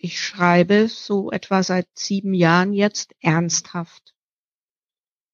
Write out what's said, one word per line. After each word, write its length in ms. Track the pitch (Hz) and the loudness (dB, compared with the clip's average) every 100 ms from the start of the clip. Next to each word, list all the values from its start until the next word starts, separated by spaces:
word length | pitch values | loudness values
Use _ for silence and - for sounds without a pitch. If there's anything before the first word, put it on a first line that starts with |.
ich 180 | 175 - | -10 -8
schreibe 680 | - 196 175 175 175 208 226 | -10 0 2 4 4 2 2
so 420 | - - 202 196 | -2 -4 -4 -4
etwa 320 | 196 - 190 | -8 -2 -2
seit 240 | 185 185 - | 0 -2 -4
sieben 400 | - - 196 196 | -10 -6 -4 -2
Jahren 400 | 185 165 175 185 | 2 4 4 2
jetzt 420 | 202 208 - - _ | 0 0 -2 -12 _
ernsthaft. 960 | 170 160 170 - - 175 170 _ _ _ _ _ _ _ _ _ _ _ _ _ _ | -2 0 0 -4 -6 -10 -12 _ _ _ _ _ _ _ _ _ _ _ _ _ _